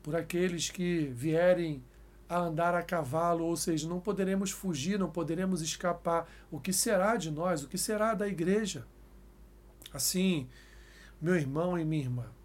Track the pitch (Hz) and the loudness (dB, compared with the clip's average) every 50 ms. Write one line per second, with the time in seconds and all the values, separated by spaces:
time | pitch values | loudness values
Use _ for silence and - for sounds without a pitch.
0 | - 151 151 170 170 - 175 175 180 185 175 165 - - - - 180 175 175 165 | -6 -2 -2 -2 -2 -2 0 0 2 2 0 -2 -4 -4 -2 -2 0 0 2 0
1 | 151 139 127 120 131 160 156 165 175 180 180 175 170 160 147 131 123 - - - | 0 -2 -4 -4 -2 2 2 6 6 6 6 6 2 -2 -4 -6 -10 -18 -20 -20
2 | - - - - - - 170 175 175 170 160 156 170 170 175 175 - - 180 170 | -20 -20 -20 -20 -8 -2 0 0 0 0 0 2 2 2 2 2 0 0 -2 -2
3 | 151 127 143 160 170 170 170 170 165 165 170 160 - 180 165 156 151 165 175 180 | -2 0 0 2 2 2 2 2 2 0 -2 -2 0 0 0 -2 -2 -2 -4 -4
4 | 180 214 196 - 190 185 190 196 202 190 - - - 190 165 135 135 180 208 196 | -2 -2 0 0 0 0 2 0 0 -2 -4 -4 -4 -4 -2 -2 -2 -2 0 0
5 | 185 160 - 175 160 147 160 170 190 190 185 160 160 160 - - - 175 175 170 | 0 -2 -2 -4 -2 -2 -2 0 0 0 0 0 -2 -4 -6 -2 -2 -2 -2 0
6 | - 175 170 170 160 - - - - - 165 151 - 190 185 - - 233 214 185 | 0 0 0 0 -2 -4 -16 -20 -14 -12 -12 -6 -4 -2 0 0 2 2 2 4
7 | 185 208 233 220 160 160 151 151 170 185 180 147 139 - - 180 - - 214 208 | 4 4 2 0 -2 -4 -4 -2 0 0 0 -2 -4 -6 -6 -4 -2 -2 0 0
8 | 214 226 220 185 208 208 185 156 160 175 196 220 220 190 - 131 - - - - | 2 0 0 0 -2 -2 -2 0 2 2 2 2 2 0 -4 -8 -10 -14 -20 -20
9 | - - - - - - - - - - - - - - - - - - - 139 | -20 -20 -20 -20 -20 -20 -20 -20 -20 -20 -20 -20 -20 -20 -20 -20 -20 -14 -8 -4
10 | - - - 185 185 190 180 151 127 127 - - - - - - - - - - | -4 0 2 2 4 4 2 2 -2 -6 -14 -20 -20 -20 -20 -20 -20 -20 -20 -20
11 | - - - - 156 170 185 170 143 131 135 156 170 180 180 175 160 156 156 156 | -20 -20 -12 -4 0 2 2 2 2 0 0 0 0 0 0 0 0 0 0 0
12 | 135 127 123 123 120 120 - - | 0 -2 -4 -4 -6 -8 -14 -20